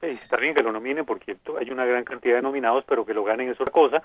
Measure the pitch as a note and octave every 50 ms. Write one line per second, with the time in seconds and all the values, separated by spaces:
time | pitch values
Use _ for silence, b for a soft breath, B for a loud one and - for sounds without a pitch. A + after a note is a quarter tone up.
0 | - E3 C3+ A2 - - - A#2 A#2+ D3+ D#3+ C#3+ A#2+ A2+ A2 A2+ A#2 B2+ C#3 D#3
1 | D#3 B2+ A2+ - - - G2+ - _ - D3+ D#3 B2+ A#2 C3 B2+ B2+ B2 B2 B2
2 | A#2+ - C3+ A#2+ - A#2+ A#2+ B2 C3 C3+ C#3 C#3 B2+ A2+ A#2 C3 C3+ - C3+ A#2
3 | G#2+ G#2 A2 G#2+ G#2 G2+ A2 A2+ B2+ B2+ A#2+ - C3+ - - E3+ D#3 C3 B2 -
4 | B